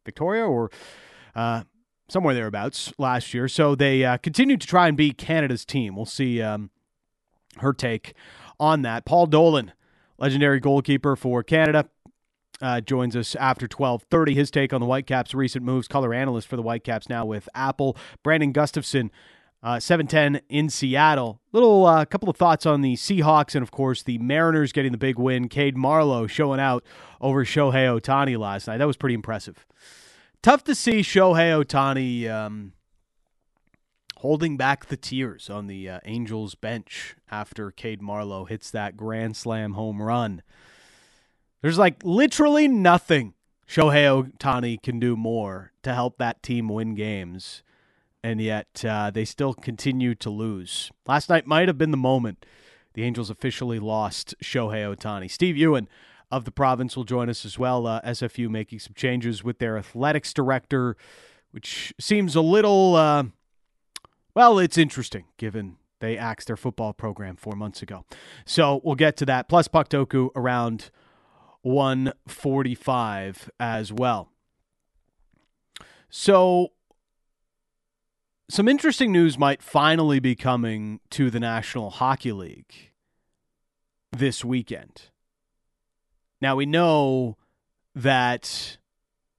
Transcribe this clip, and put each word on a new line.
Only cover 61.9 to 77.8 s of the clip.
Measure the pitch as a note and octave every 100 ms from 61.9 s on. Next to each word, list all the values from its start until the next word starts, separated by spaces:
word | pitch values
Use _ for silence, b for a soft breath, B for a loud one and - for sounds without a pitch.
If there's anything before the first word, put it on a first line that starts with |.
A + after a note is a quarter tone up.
| -
seems | - G#3 F#3 D3+
a |
little, | D#3+ G#3 G#3+ G3 F#3+ E3
uh, | D#3 D3 B2+ - _ _ _ _ _ - _ _ _
well, | G#3 A#3+ G3+
it's | F3 E3
interesting | D#3 - A#2+ G#2 - -
given | A2 A2 G2 E2+ _ _
they | A2 A2+
axed | A#2 A2 -
their | A2
football | B2+ A2 G#2+
program | - A2 G2+ G2 F2+
four | G#2+
months | G#2 G#2 -
ago. | G2 F#2+ - B B B
So | - D3+ D3 C#3
we'll | D#3+
get | C3+ D#3 -
to | C3+
that. | B2+ -
Plus | F3 D#3+
Puck | E3 C#3
Toku | C#3+ C3 C3+ B2+ C3
around | B2 B2 A#2 A2+ - b b b b b b b
one | B2+ C3+ C3+ C3 C3 - -
forty-five | - C#3+ C3+ B2+ A#2+ - B2+ A2+ G2+ F#2+ F#2+ - -
as | A#2 A2+ G#2
well. | G#2+ B2+ A2 F2+ _ _ _ _ _ _ _ _ _ _ _ _ _ _ - B B B
So | - - F#3+ F#3 F3+ F3+ _ _ _ _ _ _ _ _ _ _ _